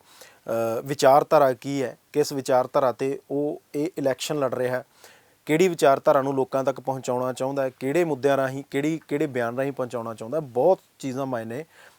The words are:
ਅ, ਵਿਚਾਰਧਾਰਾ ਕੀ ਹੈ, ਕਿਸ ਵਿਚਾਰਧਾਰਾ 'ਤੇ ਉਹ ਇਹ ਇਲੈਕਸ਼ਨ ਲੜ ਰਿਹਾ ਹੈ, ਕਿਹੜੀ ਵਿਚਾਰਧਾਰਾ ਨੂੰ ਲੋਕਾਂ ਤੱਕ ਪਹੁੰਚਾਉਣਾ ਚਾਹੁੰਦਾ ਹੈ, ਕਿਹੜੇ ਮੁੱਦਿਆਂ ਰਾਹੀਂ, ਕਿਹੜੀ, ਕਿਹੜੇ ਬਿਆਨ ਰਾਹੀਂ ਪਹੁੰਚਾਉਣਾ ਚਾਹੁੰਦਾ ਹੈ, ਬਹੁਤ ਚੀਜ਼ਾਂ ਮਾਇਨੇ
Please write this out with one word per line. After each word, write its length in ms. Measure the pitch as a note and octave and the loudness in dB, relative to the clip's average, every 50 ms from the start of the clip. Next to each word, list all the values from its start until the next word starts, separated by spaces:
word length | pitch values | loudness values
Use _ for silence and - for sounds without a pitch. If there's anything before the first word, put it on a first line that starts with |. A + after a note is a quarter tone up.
| _ _ - - - - _ _ - | _ _ -20 -20 -20 -20 _ _ -8
ਅ, 340 | - A#2 A#2 A#2 A2+ A2+ B2 C#3 | -4 -2 -2 -2 -2 -2 -4 -4
ਵਿਚਾਰਧਾਰਾ 680 | C3+ C#3+ - D3 C3 C3+ D3 D3+ - E3 D3+ C#3 C3 | -6 0 4 6 8 8 6 6 6 6 6 6 4
ਕੀ 300 | C3 - - C3+ C#3 C#3 | 2 0 -4 -6 -4 -4
ਹੈ, 160 | B2+ A#2 - - _ _ | -4 -6 -8 -12 _ _
ਕਿਸ 200 | - D3 D3 - | -2 0 0 0
ਵਿਚਾਰਧਾਰਾ 600 | D3+ C#3 B2+ - C3 B2 B2+ B2+ - D3 C3+ B2 | -2 -4 0 2 2 2 2 2 0 0 0 0
'ਤੇ 260 | A#2 - C3+ C3+ C#3 - - - | 0 -2 -4 -4 -6 -6 -8 -6
ਉਹ 320 | C#3 C#3+ D3 D3 D#3 - _ _ - | -4 -4 -2 -4 -6 -8 _ _ -6
ਇਹ 140 | D3 D3 F3 - - | -6 -6 -6 -4 -2
ਇਲੈਕਸ਼ਨ 400 | D3 C3+ B2+ - - - D#3+ D3 | -2 -2 -2 -2 -4 -6 -4 -2
ਲੜ 160 | C#3 B2+ A#2+ | -2 -2 -2
ਰਿਹਾ 240 | A#2+ B2+ B2 B2+ B2+ | -2 -4 -4 -4 -6
ਹੈ, 60 | C3+ _ _ _ - - - _ _ _ _ _ - | -8 _ _ _ -20 -20 -20 _ _ _ _ _ -4
ਕਿਹੜੀ 220 | - D3+ D#3 F3+ F#3 | 0 2 4 4 2
ਵਿਚਾਰਧਾਰਾ 540 | E3+ - D#3+ C#3 C#3 - - D#3 D3+ C#3 | 2 4 4 4 4 4 4 4 4 4
ਨੂੰ 120 | C3 C#3 C#3 | 2 0 0
ਲੋਕਾਂ 300 | C3+ C3 - - C3+ C3 | -2 -2 -2 -2 -2 -2
ਤੱਕ 160 | C3+ C3 - | -2 -4 -4
ਪਹੁੰਚਾਉਣਾ 520 | B2+ C#3 C3 C3 B2 - B2 B2 B2+ B2+ | -4 -6 -6 -6 -4 -4 -4 -2 -4 -4
ਚਾਹੁੰਦਾ 300 | B2+ - C3 C3 C#3 C#3 | -4 -4 -6 -4 -2 -4
ਹੈ, 80 | C3+ C3 | -4 -4
ਕਿਹੜੇ 340 | - - C3+ C3+ C#3+ E3+ F3+ | -4 -6 -4 -2 0 0 0
ਮੁੱਦਿਆਂ 320 | E3 D3 B2+ A#2+ C#3+ C#3 | 0 0 0 0 2 2
ਰਾਹੀਂ, 280 | C3+ C3+ C3 C3 C#3 C#3 _ | 2 0 -2 -4 -8 -10 _
ਕਿਹੜੀ, 300 | - C#3 C#3+ D#3 E3 D3+ - - | -4 -2 -2 -2 -4 -6 -6 -6
ਕਿਹੜੇ 180 | C#3 D3 D#3+ | -4 -4 -2
ਬਿਆਨ 300 | D3 B2 A#2+ A#2+ A#2 A#2+ | -2 -2 -2 -4 -2 -2
ਰਾਹੀਂ 160 | B2+ C3+ C#3 | -4 -4 -4
ਪਹੁੰਚਾਉਣਾ 420 | C3+ - C3 A#2+ A#2+ A#2+ A2+ A2+ A2+ | -4 -6 -6 -6 -6 -8 -8 -8 -10
ਚਾਹੁੰਦਾ 220 | G#2+ A2+ A2+ C3+ | -10 -10 -6 -6
ਹੈ, 40 | D#3+ | -6
ਬਹੁਤ 380 | D#3 C3 A2+ B2 C3+ F3 F#3+ F#3 _ _ _ - | -6 -4 0 2 4 4 2 2 _ _ _ -12
ਚੀਜ਼ਾਂ 280 | - C3+ B2 C3 C#3 | -10 -8 -6 -6 -6
ਮਾਇਨੇ 380 | C3+ C3 A#2 A2+ A2+ A#2 C3+ D#3+ - _ - - - _ | -4 -6 -6 -6 -8 -8 -10 -12 -14 _ -20 -20 -20 _